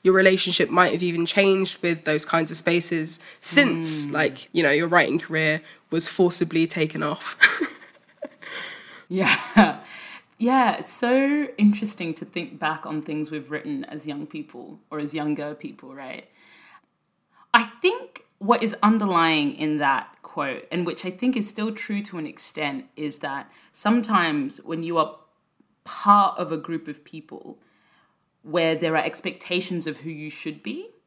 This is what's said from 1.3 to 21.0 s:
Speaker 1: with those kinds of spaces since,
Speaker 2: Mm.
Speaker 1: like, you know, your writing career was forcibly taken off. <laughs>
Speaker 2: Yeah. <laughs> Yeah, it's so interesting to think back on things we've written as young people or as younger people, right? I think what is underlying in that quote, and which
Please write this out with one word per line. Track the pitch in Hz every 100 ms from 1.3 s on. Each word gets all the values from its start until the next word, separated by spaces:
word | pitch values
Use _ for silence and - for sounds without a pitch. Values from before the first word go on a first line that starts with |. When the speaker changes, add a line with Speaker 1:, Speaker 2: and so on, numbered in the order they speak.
| 202 196 190 190 -
Speaker 1:
with | 175 160
those | 160 151
kinds | - 165 160
of | 165
spaces | - 170 165 170 160 - - -
since, | - - 285 165 160 156 147
Speaker 2:
Mm. |
Speaker 1:
like, | 151 151 135 -
you | 165
know, | 151
your | 147 170
writing | 175 147 160
career | - 160 156 156 - - _
was | 165 160
forcibly | - 180 - 165 165 165
taken | - 156 156
off. | 151 156 - - - -
<laughs> | 320 - - _ _ _ - _ - - - - - - -
Speaker 2:
Yeah. | 185 190 - - - 175 -
<laughs> | - - - - _ _
Yeah, | 233 262 233 -
it's | -
so | - 240 262 277 294 277 -
interesting | 208 208 208 - 170
to | 156 160
think | 175 170 -
back | 156 156
on | - 156
things | 151 151 151
we've | 151 131
written | 151 - 139 -
as | 156 151
young | 143 151
people | 151 147 123 - - _
or | 151
as | 147
younger | 151 151 151 147
people, | 151 151 - 131
right? | 135 131 - - _ _ - - - _ _ _ _ _ _ _
I | 233
think | 220 - 370 480 - - _ _
what | 202 233
is | 226 -
underlying | 208 220 208 170 165 156 143 -
in | 156 151
that | 143 131 - _
quote, | - - 135 123 -
and | 180
which | 175 -